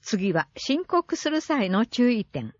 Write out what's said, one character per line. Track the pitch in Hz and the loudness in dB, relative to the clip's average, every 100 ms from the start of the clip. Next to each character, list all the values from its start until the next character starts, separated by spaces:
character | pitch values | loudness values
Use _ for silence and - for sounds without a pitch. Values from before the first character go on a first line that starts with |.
| - | -4
次 | 208 190 | -2 2
は、 | 165 151 - | 0 -2 -8
申 | - 285 359 | -2 -2 0
告 | 349 - 330 | -2 -2 -4
す | 311 | -2
る | 311 | -2
際 | - 294 196 | -2 -2 2
の | 190 240 | 0 0
注 | - 240 | 2 2
意 | 233 | 2
点。 | - 143 110 - | -2 -6 -8 -12